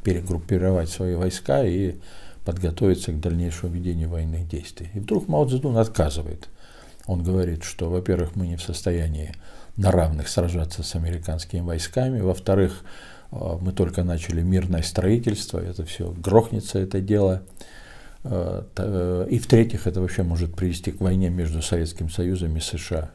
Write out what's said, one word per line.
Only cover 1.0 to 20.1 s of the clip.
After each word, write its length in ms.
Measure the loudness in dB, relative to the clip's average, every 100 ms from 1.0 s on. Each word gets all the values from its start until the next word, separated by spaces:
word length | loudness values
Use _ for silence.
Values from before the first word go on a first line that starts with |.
| -2
войска 500 | 0 0 -2 2 4
и 340 | 4 2 0 -4 -12 -14 -14 -6 -4
подготовиться 640 | 0 -2 2 4 4 0
к 80 | -2
дальнейшему 520 | 0 0 0 -2 -4
ведению 380 | -2 -2 -2 -2
военных 400 | -2 -2 -2 -4
действий. 400 | -6 -8 -14 -10 -8
И 40 |
вдруг 280 | 0 0 2
Мао 180 | 2 2
Цзэдун 320 | 2 2 4
отказывает. 720 | 4 2 0 0 -4 -8 -12 -16 -18 -20 -20 -12 -4
Он 160 | 0
говорит, 420 | 2 2 2 -2
что, 280 | -6 -4 0
во-первых, 440 | 0 2 2 0 -2
мы 120 | -2
не 80 | -2
в 80 |
состоянии 720 | -6 -4 0 0 0 -2 -6 -10 -14 -16 -10 2
на 140 | 4
равных 380 | 6 4 2 0
сражаться 520 | 0 0 0 -2 -4
с 140 | -6 -2
американскими 640 | -2 -2 -4 -6 -4 -4
войсками, 600 | -2 -2 -2 0 0 2
во-вторых, 600 | 0 0 2 4 4 0 -12 -16 -18 -20 -14
э, 260 | -8 -4 -2
мы 100 | -2
только 320 | 0 0 2
начали 380 | 0 0 -2 0
мирное 400 | 4 4 4 0
строительство, 800 | 0 2 4 4 2 -2 -4 -6
это 260 | -6 -6 -8
всё 260 | -6 -6
грохнется, 680 | -4 6 6 6 -2 -2 -2
это 220 | 0 -2
дело. 420 | 2 4 4 2 -4 -16 -18 -18 -18 -18 -20 -12 -4
Э, 380 | -2 -2 -4 -6 -4
т-, 80 | -2
э, 420 | 0 0 0 0
и 100 | -2
в-третьих, 480 | 6 6 6 2 0
это 140 | 0
вообще 220 | 0